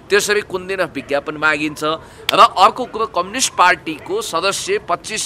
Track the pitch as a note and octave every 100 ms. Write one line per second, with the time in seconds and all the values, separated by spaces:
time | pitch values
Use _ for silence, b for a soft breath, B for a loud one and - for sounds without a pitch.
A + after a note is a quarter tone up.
0 | - G3+ G3 G#3 G#3 F#3 F#3 F#3+ D#3+ C#3
1 | B2 C#3 D3+ D3+ D#3 D3+ D3+ C#3+ D3+ D#3+
2 | B B B E3 A3+ F3+ G#3 A#3 B3 G#3
3 | A3 F3 F#3 B3 - - F3+ E3+ E3 D#3
4 | - G#3 A3 E3 F#3+ - F3 G#3 - E3+
5 | - G#3+